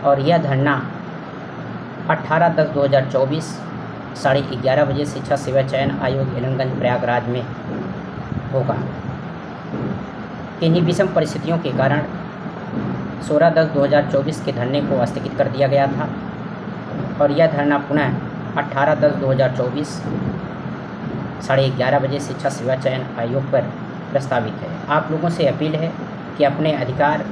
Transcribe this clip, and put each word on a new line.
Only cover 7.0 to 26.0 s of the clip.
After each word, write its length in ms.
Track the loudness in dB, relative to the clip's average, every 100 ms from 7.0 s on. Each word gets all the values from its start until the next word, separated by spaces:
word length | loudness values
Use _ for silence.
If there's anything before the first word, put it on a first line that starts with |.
| 2 0 0
में 120 | -2 -4 -8 -8 -6 -6 -8 -8 -10 -6 -6 -2
होगा। 240 | -2 0 -2 -4 -6 -8 -8 -10 -10 -12 -12 -10 -6 -4 -6 -8 -10 -12 -12 -12 -2
किन्हीं 220 | 2 4
विषम 260 | 4 4 4
परिस्थितियों 500 | 2 0 -2 -2 -2
के 200 | 0 2
कारण 260 | 2 2 0 -6 -10 -10 -10 -10 -8 -6 -4 -6 -6 -8 0
सोलह 220 | 4 6
दस 180 | 6 2
दो 160 | 4
हज़ार 260 | 4 4 4
चौबीस 320 | 2 0 -2
के 80 | -4
धरने 300 | -2 0 0
को 240 | 2 2 0
स्थगित 280 | 0 -6 0
कर 100 | 0
दिया 200 | 2 4
गया 200 | 4 4
था 220 | 0 -4 -4 -8 -8 -10 -10 -10 -10 -8 -6 -6 2
और 100 | 2
यह 160 | 6 4
धरना 300 | 4 2 2
पुनः 360 | 2 2 2 0 -4 -8 -6 -4
अठारह 380 | -2 2 2 4
दस 200 | 4 2
दो 120 | 0
हज़ार 300 | 2 2 2
चौबीस 300 | -2 -2 -6 -6 -4 -4 -4 -4 -8 -8 -8 -10 -10 -10 -8 -6 -6 -8 2
साढ़े 220 | 4 4
ग्यारह 300 | 2 4 4
बजे 200 | 2 -2
शिक्षा 300 | -4 -2 -2
सेवा 260 | -2 -2 0
चयन 260 | 0 -2 -4 -4
आयोग 320 | -2 0 2
पर 100 | 0 0 -6 -10 -10 -2
प्रस्तावित 420 | -2 0 -2 -2
है। 340 | -6 -8 -8 0
आप 180 | 0 2
लोगों 180 | 0 0
से 180 | 2 2
अपील 280 | 2 0 0
है 360 | -2 -4